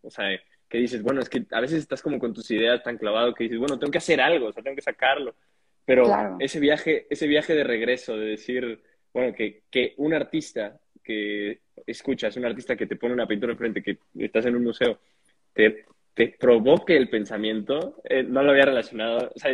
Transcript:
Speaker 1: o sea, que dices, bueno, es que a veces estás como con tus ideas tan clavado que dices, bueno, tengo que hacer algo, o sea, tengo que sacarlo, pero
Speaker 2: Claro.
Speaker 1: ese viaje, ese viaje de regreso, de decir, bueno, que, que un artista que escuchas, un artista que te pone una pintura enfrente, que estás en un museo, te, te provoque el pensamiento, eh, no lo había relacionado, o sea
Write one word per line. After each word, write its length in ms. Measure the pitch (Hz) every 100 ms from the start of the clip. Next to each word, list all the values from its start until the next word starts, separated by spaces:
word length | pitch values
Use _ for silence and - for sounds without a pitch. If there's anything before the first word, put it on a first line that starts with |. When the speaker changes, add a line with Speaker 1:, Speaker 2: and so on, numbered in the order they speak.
Speaker 1:
o 80 | 110
sea, 200 | - 101 95 - _ _
que 80 | 117
dices, 240 | 123 117
bueno, 180 | 110 139
es 80 | 120
que 160 | 135 110
a 100 | 117
veces 180 | 127 160
estás 220 | 147 135
como 180 | 160 135
con 140 | 120
tus 160 | 110 113
ideas 320 | 107 113 120
tan 140 | 120 117
clavado 360 | 107 110 120
que 100 | 117 113
dices, 140 | 113
bueno, 180 | 139 131
tengo 120 | 143
que 60 | 170
hacer 220 | - 143
algo, 260 | 135 170 113
o 60 |
sea, 100 | 113
tengo 120 | 123 139
que 60 |
sacarlo, 540 | - - 127 139 123 - _ _ _ _ -
pero 180 | 127 117
Speaker 2:
Claro. 300 | 104 104 -
Speaker 1:
ese 220 | 135 160
viaje, 480 | 143 151 165 156 -
ese 180 | 143 151
viaje 260 | 147 147 156
de 80 |
regreso, 540 | 123 117 117 127 - 110
de 100 | 107
decir, 540 | 107 - 123 123 107 _ _ _
bueno, 200 | 123 127 -
que, 280 | 107 - _
que 240 | 131 123 -
un 160 | 151
artista 680 | 160 139 156 - 117 104 - _ _
que 580 | - 107 104 104 101 - _ - -
escuchas, 500 | 113 - 127 110 123
un 80 | 120
artista 300 | 113 123 117
que 100 | 107
te 100 | 98
pone 160 | 120
una 140 | 123 107
pintura 260 | 107 117
enfrente, 280 | 117 117 110
que 160 | 104 - _ -
estás 300 | 113 110 123
en 100 | 120
un 80 |
museo, 360 | 120 113 123 104 _ _ _ _ _
te, 320 | - 107 107 - _ _
te 220 | - 113 -
provoque 560 | 127 117 117 170 - 156
el 120 | 120
pensamiento, 920 | 113 104 107 107 110 104 147 214 -
eh, 200 | - 131
no 200 | 127 131
lo 80 | 143
había 140 | 139 139
relacionado, 640 | 127 110 113 113 117 123
o 60 | -
sea 120 | 139